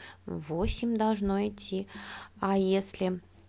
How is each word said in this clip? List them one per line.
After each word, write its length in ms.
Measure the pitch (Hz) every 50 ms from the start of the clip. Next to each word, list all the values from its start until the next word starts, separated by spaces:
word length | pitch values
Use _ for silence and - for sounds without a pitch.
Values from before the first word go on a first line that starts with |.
| - - - - -
восемь 680 | - 175 170 151 156 156 170 202 220 - - 240 233 233
должно 500 | 214 220 220 220 202 202 196 196 196 202
идти. 400 | 214 208 - - - 190 190 202 - - - - - - - - - - -
А 180 | - 190 196 196
если 640 | 190 185 190 196 196 - - - 190 185 185 180 - - - - -